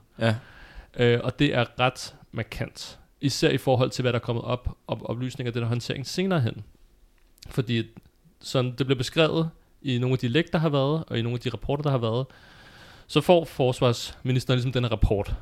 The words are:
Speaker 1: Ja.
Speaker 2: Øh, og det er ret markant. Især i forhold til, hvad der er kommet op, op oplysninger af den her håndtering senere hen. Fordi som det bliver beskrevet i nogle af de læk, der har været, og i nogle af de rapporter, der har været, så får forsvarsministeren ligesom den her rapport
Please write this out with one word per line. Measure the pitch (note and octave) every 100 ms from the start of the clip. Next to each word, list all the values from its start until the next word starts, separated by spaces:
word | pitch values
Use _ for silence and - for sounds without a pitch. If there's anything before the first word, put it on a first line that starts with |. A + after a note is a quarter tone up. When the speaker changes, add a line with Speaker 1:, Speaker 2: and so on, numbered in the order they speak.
| - -
Speaker 1:
Ja. | A2+ A2+ - - - - - -
Speaker 2:
Øh, | A#2+ A#2+
og | B2 -
det | D3 B2+
er | A#2 -
ret | B2+ - - - -
markant. | A2+ A2 - - - - - - _
Især | C3 - D#3
i | C3+
forhold | - A#2 B2+
til, | -
hvad | B2
der | A#2
er |
kommet | - A#2 A#2
op, | B2 - - -
op | A2+ -
oplysninger | A#2 B2+ - B2
af |
den | A#2
her | A#2
håndtering | A#2+ - - C3
senere | - F#3+ F3
hen. | A2+ - G#2+ - - _ _ _ _ _ -
Fordi | - A2+ A#2 A2 - - _ _ _
som | - C3+ B2
det | A#2+ C3
bliver | C3
beskrevet | B2 - D#3+ E3 E3 - _ _
i | C#3 A#2+
nogle | B2+
af | C3
de | B2
læk, | B2+ E3+
der | F3
har | D#3+
været, | C#3+ C3+ D#3 -
og | A#2
i |
nogle | A#2 A#2+
af |
de | B2
rapporter, | - - C#3+
der | D3
har | C3+
været, | A2+ A#2 C3 - - - - - - - -
så | D#3
får | D3 F3 E3
forsvarsministeren | - B2+ B2 B2+ A#2 - - B2+ C3 - B2+
ligesom | B2
den | B2
her | B2
rapport | A2 - G2+ G#2 -